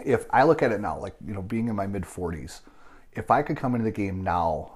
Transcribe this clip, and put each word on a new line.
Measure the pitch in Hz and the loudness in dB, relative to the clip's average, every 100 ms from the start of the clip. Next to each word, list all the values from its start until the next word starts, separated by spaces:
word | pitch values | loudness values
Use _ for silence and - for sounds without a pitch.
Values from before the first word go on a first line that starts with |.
if | 139 117 - | 0 0 4
I | 120 | 6
look | 147 156 | 6 6
at | 131 | 4
it | 104 | 2
now, | 98 73 | -2 -6
like, | 95 - 73 | -8 -10 -10
you | |
know, | 98 | -8
being | 95 113 117 | -4 -2 -2
in | 104 | -2
my | 98 | -2
mid | 101 90 | -4 -6
forties, | - 85 80 67 - - - - - - | -6 -6 -4 -8 -14 -20 -20 -20 -20 -14
if | - - | -6 2
I | 120 | 2
could | 147 151 | 2 -2
come | 127 120 | -2 0
into | 110 | 0
the | |
game | 107 98 95 | -2 -2 -2
now | 92 87 82 78 - | -2 0 0 -2 -6